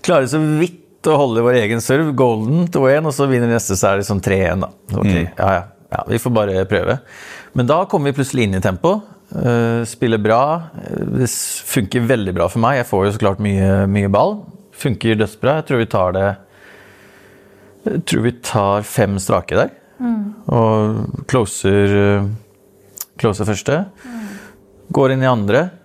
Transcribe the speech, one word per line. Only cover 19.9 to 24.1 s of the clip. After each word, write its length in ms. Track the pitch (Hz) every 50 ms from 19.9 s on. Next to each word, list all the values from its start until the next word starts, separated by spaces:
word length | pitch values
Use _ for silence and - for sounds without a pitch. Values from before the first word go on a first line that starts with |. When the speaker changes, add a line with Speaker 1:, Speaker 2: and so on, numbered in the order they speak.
| _ -
Speaker 3:
Mm. 240 | 254 240 233 214 202 208 214 - -
Speaker 1:
og 800 | - - 120 113 110 110 107 107 107 110 110 - - - - -
closer, 680 | - - 127 107 98 - - - 95 98 101 101 101 101 101
eh, 280 | 101 101 101 101 101 101 107 110 - _ _ _ _ _ _ _ _ _ _ - - _ _ -
closer 280 | - 113 98 - 107
første, 300 | 104 104 - - - 139 160 196 190 - _
Speaker 3:
Mm. 260 | - 247